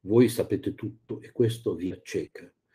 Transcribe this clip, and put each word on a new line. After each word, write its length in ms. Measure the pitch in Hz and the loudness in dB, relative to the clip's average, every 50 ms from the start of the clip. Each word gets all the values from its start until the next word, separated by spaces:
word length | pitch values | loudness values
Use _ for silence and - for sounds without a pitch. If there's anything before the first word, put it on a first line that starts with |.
Voi 280 | - 92 107 120 127 104 | -4 4 6 6 6 6
sapete 460 | - - - - 107 - - - - | 4 0 -2 -2 -2 -4 -4 -6 -8
tutto 440 | - 113 110 - - _ - - - | -6 -10 -10 -10 -12 _ -10 -10 -10
e 100 | - - | -10 -8
questo 440 | - - 120 113 117 117 - 107 87 | 0 2 2 2 0 -2 -4 -4 -4
vi 160 | 82 90 90 | -2 -4 -6
acceca. 640 | - - _ - - 90 73 - - - - - _ _ _ _ _ | -8 -8 _ -8 -6 -6 -6 -8 -12 -18 -20 -20 _ _ _ _ _